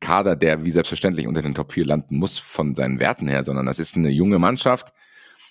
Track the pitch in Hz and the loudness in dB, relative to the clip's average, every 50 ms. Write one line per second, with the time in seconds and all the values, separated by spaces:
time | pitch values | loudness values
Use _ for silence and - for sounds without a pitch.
0 | - 76 85 98 98 98 85 69 - 80 78 78 80 87 80 85 80 - 87 - | -2 0 2 2 4 2 2 2 4 2 2 2 0 0 2 2 0 0 -2 -2
1 | - 95 87 82 62 57 78 80 73 73 69 76 71 - - 90 80 67 73 76 | -2 -2 0 -2 -2 -2 -2 -2 -2 -2 -4 -4 -6 -4 -2 -2 0 2 0 0
2 | 71 - 69 71 92 - - - - - - - 80 73 65 - 65 65 65 60 | -2 -2 -2 -2 -2 -2 -4 -8 -12 -8 -4 -2 -2 -2 0 -2 -2 -2 0 0
3 | 64 90 123 - 82 71 69 67 64 73 67 67 65 65 67 80 82 - - 87 | 0 0 0 -2 -2 -2 0 0 0 -2 -2 -2 -2 -2 -2 -4 -6 -4 0 0
4 | 82 71 69 73 90 101 101 87 87 101 127 123 - 131 127 - - - _ _ | 2 2 2 2 4 4 4 4 4 2 2 2 0 0 0 0 -2 -10 _ _
5 | _ _ _ - - - - - - - | _ _ _ -20 -20 -20 -20 -20 -20 -20